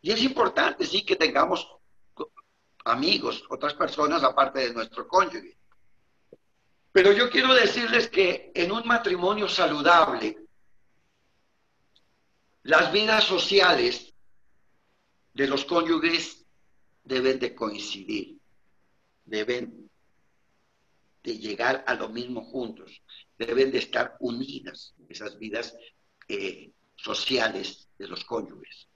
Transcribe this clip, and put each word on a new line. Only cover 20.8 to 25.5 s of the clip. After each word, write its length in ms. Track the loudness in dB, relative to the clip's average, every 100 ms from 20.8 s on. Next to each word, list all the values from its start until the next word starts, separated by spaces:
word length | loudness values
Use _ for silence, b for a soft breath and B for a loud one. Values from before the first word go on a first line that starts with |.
| _ _ _ _
de 160 | -12 -10
llegar 460 | -10 -4 -2 -2 -4
a 80 |
lo 160 | -6 -6
mismo 340 | -10 -10 -12
juntos, 600 | -10 -10 -10 -12 -20 -20 _ B _ _
deben 340 | -4 2 2
de 60 | 0
estar 400 | -4 -4 -4 -6
unidas 760 | -8 -6 -8 -12 -16 -18 -20 _ _
esas 300 | -16 -14 -14
vidas, 380 | -8